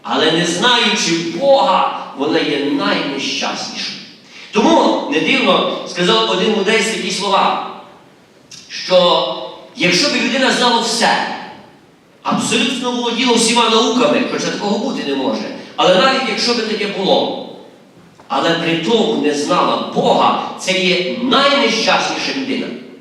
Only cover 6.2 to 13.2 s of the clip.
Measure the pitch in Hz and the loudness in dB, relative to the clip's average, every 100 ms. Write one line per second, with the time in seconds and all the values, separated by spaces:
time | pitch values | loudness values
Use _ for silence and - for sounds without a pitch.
6.2 | 220 185 220 202 190 220 220 180 - - | 2 0 0 2 2 2 0 -2 -4 -4
7.2 | 196 160 110 - - - - - - - | 0 2 2 -2 -6 -14 -18 -20 -20 -20
8.2 | _ - - - - - - 180 175 170 | _ -20 -20 -20 -16 -12 2 4 6 2
9.2 | 170 - - - - 240 - 180 285 247 | 0 -6 -10 -16 -18 -2 0 2 2 0
10.2 | 247 262 269 - 240 233 226 - 190 - | -2 0 0 2 2 2 0 0 2 2
11.2 | - - - - - - - _ _ - | -2 -8 -12 -18 -20 -20 -20 _ _ -10
12.2 | - - - 226 247 269 247 240 233 226 | -4 -2 0 0 0 -2 -4 -2 -2 0